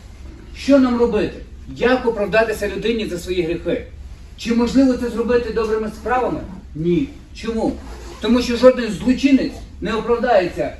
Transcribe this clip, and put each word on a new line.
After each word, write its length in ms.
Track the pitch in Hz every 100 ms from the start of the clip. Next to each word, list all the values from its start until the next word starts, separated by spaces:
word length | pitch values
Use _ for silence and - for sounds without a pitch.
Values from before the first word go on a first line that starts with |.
| - - - - - -
що 220 | - 277
нам 200 | 254 240
робити? 380 | 240 208 143 - - - - 131
Як 300 | 240 254 240
оправдатися 600 | 214 196 214 220 208 202
людині 380 | 185 220 226 185
за 120 | 175
свої 240 | 185 180
гріхи? 440 | 160 165 175 - - - - - - -
Чи 180 | 226
можливо 400 | 233 240 247 269
це 160 | 240 240
зробити 420 | 214 233 240 220
добрими 380 | 220 214 220 214
справами? 460 | - 247 247 214 156 - - -
Ні. 340 | 147 170 165 135 - -
Чому? 380 | - 233 226 190 - - - - -
Тому 220 | 214 240
що 140 | 233 233
жоден 340 | 254 247 220
злочинець 600 | 170 226 254 277 262 170 - - -
не 140 | 196
оправдається 840 | 214 226 233 254 208 175 170 - -